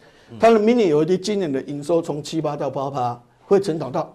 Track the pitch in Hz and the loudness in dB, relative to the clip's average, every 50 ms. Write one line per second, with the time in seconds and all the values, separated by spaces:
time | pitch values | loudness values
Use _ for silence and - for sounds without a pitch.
0 | _ - _ - _ _ 120 110 220 226 233 214 208 226 240 240 214 175 147 151 | _ -20 _ -20 _ _ -4 4 6 6 6 6 4 4 4 4 4 4 4 2
1 | 160 160 185 185 185 220 214 196 190 156 135 131 135 - 143 143 147 156 175 165 | 2 2 0 0 0 -2 -2 -2 -2 -2 -2 -4 -4 -6 -10 -10 -2 0 0 0
2 | 165 - 147 151 143 - 165 160 156 151 147 - 156 139 - 147 135 139 127 139 | 0 -2 -8 -8 -8 -6 -6 -4 -4 -4 -4 -4 -6 -6 -4 -4 -6 -4 -4 -4
3 | 123 120 120 123 _ _ _ _ _ - 202 196 196 - 156 160 139 127 131 175 | -4 -4 -4 -8 _ _ _ _ _ 2 2 2 2 0 -4 -4 -6 -6 -4 -6
4 | 151 - | -6 -6